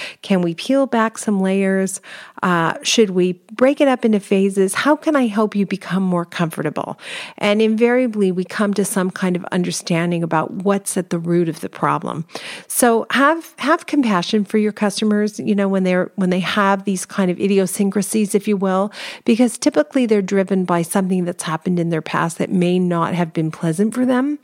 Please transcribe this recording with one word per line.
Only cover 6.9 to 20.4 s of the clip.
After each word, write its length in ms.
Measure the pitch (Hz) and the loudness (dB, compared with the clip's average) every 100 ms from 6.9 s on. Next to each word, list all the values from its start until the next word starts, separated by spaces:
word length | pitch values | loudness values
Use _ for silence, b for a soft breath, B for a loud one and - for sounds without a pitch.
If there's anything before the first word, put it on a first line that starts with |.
| - B B B - | -10 B B B -4
And 240 | 208 208 | 0 2
invariably, 720 | 220 220 240 247 254 214 196 | 2 2 2 2 0 0 0
we 140 | 180 180 | 0 -4
come 280 | - 208 202 | -2 0 0
to 100 | 196 | 0
some 260 | - 185 | 0 -2
kind 240 | - 185 175 | -2 -2 -2
of 80 | - | -2
understanding 720 | 180 175 170 - 165 175 170 | -2 -2 -4 -2 -2 0 -2
about 300 | 165 160 - | 0 0 -2
what's 420 | 233 185 196 196 - | -4 -2 -2 -2 -6
at 140 | 180 | -4
the 100 | 170 | -4
root 300 | 170 175 170 | 0 2 0
of 100 | 160 | -2
the 100 | - | -10
problem. 560 | - 151 147 - 139 165 B B B B | -4 -2 -2 -4 -8 -10 B B B B
So 380 | - 240 226 - | 2 4 2 0
have, 420 | 240 277 330 - - | 2 2 2 -4 -6
have 280 | 254 330 - | 0 0 0
compassion 600 | 294 240 190 175 214 196 | 0 2 2 2 0 0
for 120 | 220 | 0
your 140 | 214 | 0
customers, 680 | 208 208 190 214 208 208 208 | 0 -2 0 0 2 0 -2
you 160 | 214 202 | -2 0
know, 120 | 196 | 2
when 160 | 196 | 2
they're, 280 | 185 180 185 - | 2 2 0 -2
when 140 | 185 | 0
they 100 | 180 | 0
have 460 | 165 - 196 196 196 | 0 2 2 2 0
these 200 | 185 - | -4 -4
kind 240 | - 185 | -2 0
of 80 | 175 | 0
idiosyncrasies, 960 | 196 196 185 - 196 202 190 220 202 208 | 2 2 2 0 0 0 -2 0 0 0
if 120 | 202 | 0
you 80 | 202 | 0
will, 360 | 190 185 208 B B B - | 0 0 -2 B B B 0
because 320 | 220 247 - | 2 2 2
typically 480 | 294 - - 262 240 | 0 0 0 0 2
they're 160 | 208 | 2
driven 440 | 185 196 | 2 0